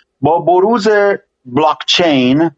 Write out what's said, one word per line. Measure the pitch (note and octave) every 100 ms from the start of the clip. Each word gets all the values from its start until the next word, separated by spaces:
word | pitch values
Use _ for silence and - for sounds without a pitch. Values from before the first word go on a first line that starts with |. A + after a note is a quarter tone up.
| _ _
با | C#3+ F3
بروز | D#3 F3+ G#3 A#3 G#3+ G#3 G3+ - _ _ B2+
بلاکچین | B2+ D#3 C#3+ - - E3+ C3+ B2 C#3+ E3